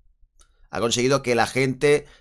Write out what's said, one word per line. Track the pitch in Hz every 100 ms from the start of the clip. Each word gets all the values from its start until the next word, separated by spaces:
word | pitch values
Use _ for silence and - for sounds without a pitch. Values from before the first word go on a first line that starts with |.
| _ _ _ _ _ _ _
Ha | 87
conseguido | 117 113 127 139
que | 127 117
la | 110
gente | 127 135 131 147 147 - -